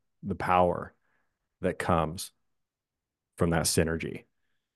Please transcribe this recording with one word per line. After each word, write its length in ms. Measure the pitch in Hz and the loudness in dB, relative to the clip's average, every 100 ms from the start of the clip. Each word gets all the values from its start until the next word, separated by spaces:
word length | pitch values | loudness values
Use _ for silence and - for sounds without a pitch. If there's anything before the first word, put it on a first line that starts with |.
| _ _ | _ _
the 120 | 101 | -8
power 600 | 87 - 90 90 82 - - _ _ _ _ _ _ | -4 2 4 4 2 -6 -16 _ _ _ _ _ _
that 180 | 90 85 | -4 -2
comes 520 | - 85 78 87 - _ _ _ _ _ _ _ _ _ _ - | 0 2 0 -4 -12 _ _ _ _ _ _ _ _ _ _ -4
from 140 | 85 | 0
that 140 | 82 | 0
synergy. 600 | - - 80 82 - - - _ _ _ _ | 0 0 0 -2 -6 -10 -16 _ _ _ _